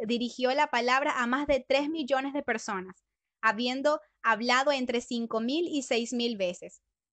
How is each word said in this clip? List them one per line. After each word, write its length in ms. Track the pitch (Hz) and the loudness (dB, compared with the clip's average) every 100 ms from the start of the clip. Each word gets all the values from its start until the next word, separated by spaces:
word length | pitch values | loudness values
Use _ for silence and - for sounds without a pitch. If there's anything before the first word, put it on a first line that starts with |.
| 220 | -2
dirigió 460 | 240 240 - 247 | -2 -2 -2 0
la 140 | 277 294 | 2 2
palabra 560 | 240 240 269 294 254 | 2 2 2 2 0
a 40 | 240 | 0
más 200 | 262 294 | 0 2
de 180 | 269 - | 0 2
tres 220 | 277 294 | 0 0
millones 460 | 320 254 269 277 | -4 -2 -2 0
de 80 | 277 | -4
personas, 600 | 262 220 - 190 185 - _ _ _ _ | -2 -4 -4 -6 -8 -14 _ _ _ _
habiendo 600 | 220 214 247 262 294 302 - _ | 0 0 -2 0 2 0 -2 _
hablado 480 | 240 214 247 247 285 | 0 2 4 4 4
entre 300 | 277 247 240 | 2 0 -2
cinco 400 | - 240 233 226 | -2 -4 -2 -2
mil 260 | 233 311 349 | 0 0 0
y 160 | 294 | -2
seis 300 | 247 233 233 | -2 -2 -2
mil 240 | 240 233 214 | -2 -2 -2
veces. 460 | 180 180 - - _ _ _ | -4 -4 -12 -20 _ _ _